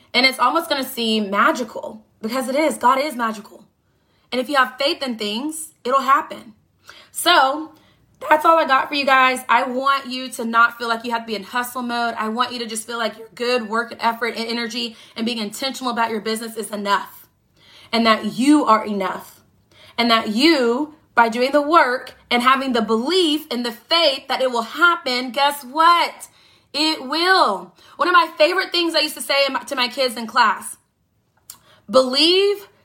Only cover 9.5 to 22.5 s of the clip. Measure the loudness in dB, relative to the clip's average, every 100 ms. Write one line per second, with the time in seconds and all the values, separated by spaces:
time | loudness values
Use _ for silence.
9.5 | 0 0 -2 0 -2 -4 -10 -10 -8 -2
10.5 | 2 2 2 -4 -4 -4 -6 -6 -8 -6
11.5 | -6 -6 -6 -6 -4 -4 -4 -6 -4 -4
12.5 | -6 -8 -10 -8 -6 -6 -6 -16 -8 -2
13.5 | -2 -2 -4 -4 -4 -4 -2 -6 -6 -6
14.5 | -6 -6 -6 -8 -12 -18 -8 -6 -4 -8
15.5 | -6 -8 -6 -6 -2 -2 -4 -6 -6 -8
16.5 | -10 -10 -8 0 -2 -2 -16 -20 _ _
17.5 | _ _ -20 -4 0 2 2 0 -2 4
18.5 | 4 6 2 2 -4 -4 -6 -12 -20 _
19.5 | _ _ _ -14 -2 2 2 0 2 4
20.5 | 4 2 0 -4 -10 _ 2 2 2 2
21.5 | 2 4 4 4 0 -6 -18 _ 2 4